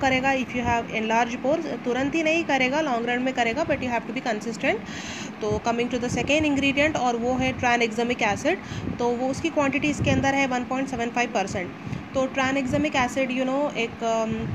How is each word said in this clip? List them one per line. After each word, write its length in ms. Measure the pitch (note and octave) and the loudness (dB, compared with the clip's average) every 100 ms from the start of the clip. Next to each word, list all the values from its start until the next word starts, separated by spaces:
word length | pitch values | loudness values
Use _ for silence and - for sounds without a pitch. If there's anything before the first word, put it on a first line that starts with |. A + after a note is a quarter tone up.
करेगा। 320 | C4+ B3+ C4+ | 2 2 2
If 140 | C4+ B3 | 2 0
you 140 | B3 | -2
have 220 | A#3+ A#3 A#3 A3+ | 0 0 0 -2
enlarged 420 | A3 A3+ A#3+ A#3+ | 2 2 2 0
pores, 400 | B3+ E4 D4+ B3 | 0 0 0 -4
तुरंत 300 | B3 A#3+ C#4 | -2 0 0
ही 80 | D#4+ | 2
नहीं 220 | D#4 E4 | 2 2
करेगा, 360 | D#4+ C4+ B3+ D4 | 2 2 2 2
लॉन्ग 280 | D#4 A#3 A#3 | 0 0 0
रन 140 | B3 | 0
में 120 | B3+ | 0
करेगा, 300 | B3+ A#3 A#3+ E4 | 0 0 0 0
but 120 | C4+ | 0
you 100 | B3+ | 0
have 180 | A#3 A#3 | -2 -4
to 80 | |
be 120 | A#3+ B3+ | -4 -2
consistent। 500 | G#3+ A#3 A3 C#4 G#4+ - - - - - - | -4 -4 -2 0 0 -4 -10 -10 -10 -10 -6
तो 220 | G#3+ G#3 A#3 | -2 0 0
coming 220 | A#3 A#3+ | 0 0
to 60 | B3 | 0
the 100 | B3 B3 | -2 0
second 240 | A#3 D4+ | 2 4
ingredient, 540 | D4+ C#4 C#4 C4 D4+ D4 | 4 2 2 4 2 2
और 200 | B3 A#3 | 0 0
वो 180 | A#3+ | 0
है 260 | B3+ C4 - | 0 0 0
tranexamic 600 | B3 A#3+ A#3 A3 A#3 B3 | 2 2 2 0 0 0
एसिड। 360 | A3 G3 C#4+ F#4+ - - - - | 0 0 0 -2 -4 -8 -6 -2
तो 100 | A#3+ | 0
वो 200 | A#3+ C4 | 0 -2
उसकी 200 | C4+ E4 | -2 -2
क्वांटिटी 400 | D4+ C#4 C4+ D4 | 0 2 2 0
इसके 220 | C#4 D4 | 0 2
अंदर 240 | C4+ C4+ | 2 4
है 120 | C#4 C4+ | 2 2
वन 180 | B3 | 0
पॉइंट 240 | B3 C4 C4+ | -2 -4 -2
सेवन 200 | A#3 A#3 | -2 -2
फ़ाइव 220 | A#3+ A#3+ | 0 0
परसेंट। 400 | A3 F#3+ G#3 F3+ - - - - | 0 -2 -4 -6 -8 -8 -8 -4
तो 120 | C4+ C4 | -2 0
tranexamic 720 | C4+ C4 C#4 B3+ C#4+ D4+ D4 | 0 0 0 0 2 2 2
एसिड, 340 | B3 C4+ C4 | 0 0 -2
you 160 | B3+ B3+ | 0 0
know, 260 | C4+ D4 A3 | 0 0 0
एक, 280 | A#3 - | -4 -2
अम, 280 | A3+ A3+ A3 A3 - | -2 0 0 -2 -2